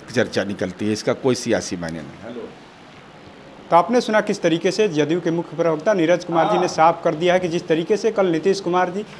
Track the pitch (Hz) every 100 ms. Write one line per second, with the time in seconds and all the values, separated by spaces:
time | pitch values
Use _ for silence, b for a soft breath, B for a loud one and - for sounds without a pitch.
0 | - 123 98 113 98 98 98 90 107 107
1 | 139 120 131 123 117 98 - 90 82 82
2 | 69 73 110 120 95 - - - - -
3 | - - - - - - - 175 170 247
4 | 226 214 208 196 170 165 185 214 214 151
5 | 147 175 170 170 165 151 165 156 180 196
6 | 160 175 175 165 160 175 180 - 160 160
7 | 170 160 175 180 175 170 175 160 170 208
8 | 220 214 190 160 190 196 180 180 180 190
9 | 214